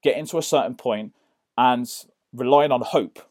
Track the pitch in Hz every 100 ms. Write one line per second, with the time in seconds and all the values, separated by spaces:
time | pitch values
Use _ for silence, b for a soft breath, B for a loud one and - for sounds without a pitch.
0 | 147 113 156 170 160 151 104 123 127 107
1 | 107 _ _ _ _ - 127 123 123 -
2 | - _ _ 120 127 143 147 127 120 165
3 | 95 - -